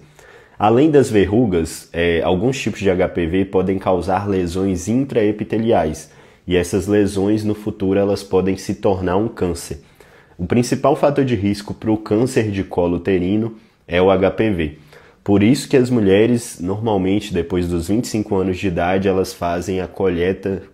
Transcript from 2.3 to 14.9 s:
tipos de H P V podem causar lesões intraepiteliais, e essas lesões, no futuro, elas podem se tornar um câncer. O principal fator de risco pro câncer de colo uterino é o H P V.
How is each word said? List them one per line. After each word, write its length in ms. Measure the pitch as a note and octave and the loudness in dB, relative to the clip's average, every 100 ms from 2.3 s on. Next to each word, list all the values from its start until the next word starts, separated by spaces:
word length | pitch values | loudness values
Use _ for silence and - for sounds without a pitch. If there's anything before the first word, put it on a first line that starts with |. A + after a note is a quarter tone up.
| F2+ A2+ C3+ | 0 -2 -2
tipos 220 | - G#2 | -6 -2
de 80 | G2 | 0
H 180 | F2+ F2 | 0 0
P 180 | - E2+ | -2 -2
V 200 | F#2 G2 | 0 0
podem 340 | F#2+ F#2 F#2+ | 0 0 -2
causar 480 | G2 F#2 F2 F#2 G#2 | 0 0 0 -2 0
lesões 600 | F#2+ F2 F2 G2 F2+ E2+ | -2 -2 -2 -2 -2 -2
intraepiteliais, 1200 | A#2+ C3+ A#2+ G#2 G#2 G#2+ G#2+ A2+ G#2+ D#2+ D2+ - - - _ - | -2 0 0 0 0 -4 -2 2 2 0 -4 -12 -20 -20 _ -2
e 100 | F2 | 0
essas 320 | F2 G2+ F2+ | 0 -2 2
lesões, 560 | G#2 G2 G2 G2 A2 | 2 2 0 0 0
no 120 | G#2 G#2 | -2 -4
futuro, 420 | - G2+ F#2+ G2 | -6 -4 0 2
elas 240 | G2+ G2 | 2 -2
podem 360 | - F#2 F#2 F#2+ | 0 0 0 -2
se 180 | - G2 | -4 -2
tornar 400 | A2 F#2 F2+ F#2 | 0 0 0 0
um 140 | A2+ | -2
câncer. 520 | A2 F2+ D#2+ - - - _ - - _ - | -2 -4 -4 -10 -14 -16 _ -20 -20 _ -10
O 80 | F2 | -2
principal 500 | A#2 A#2+ C3 C3+ D#3 | 0 2 0 0 2
fator 300 | D3+ C#3+ C3 | 2 2 0
de 80 | |
risco 400 | A#2 G2+ G2+ - | 0 0 -2 -6
pro 240 | F#2+ A2+ G#2+ | -6 -2 -2
câncer 540 | - G#2+ B2+ C3 A2 | 0 0 2 0 0
de 120 | G2 | -2
colo 340 | F#2 - F2 F2 | -2 0 0 0
uterino 580 | E2+ F#2+ F2 G#2+ A2 - - _ - | 0 0 2 0 -2 -8 -20 _ -4
é 140 | E2+ | 2
o 100 | F#2 | 4
H 200 | F#2+ F#2+ | 4 2
P 200 | - A2 | 2 0
V. 260 | F2+ D#2 - - | 0 -4 -8 -20